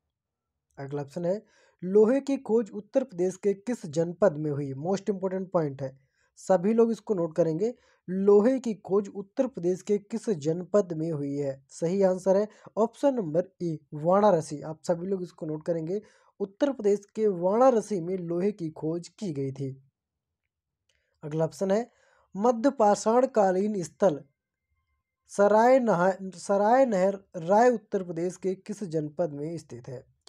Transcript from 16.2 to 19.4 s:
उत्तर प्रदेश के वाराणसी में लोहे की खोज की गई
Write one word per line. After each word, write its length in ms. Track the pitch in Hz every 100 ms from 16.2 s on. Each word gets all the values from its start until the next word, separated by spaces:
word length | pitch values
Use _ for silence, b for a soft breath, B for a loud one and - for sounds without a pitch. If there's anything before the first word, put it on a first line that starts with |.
| b b
उत्तर 320 | 202 - 285
प्रदेश 300 | 269 208 202 - -
के 120 | 214
वाराणसी 720 | 175 180 220 262 226 - 202
में 180 | 165 190
लोहे 340 | 165 170 202
की 180 | 208 160
खोज 380 | 156 156 170 170
की 260 | - 202
गई 180 | 139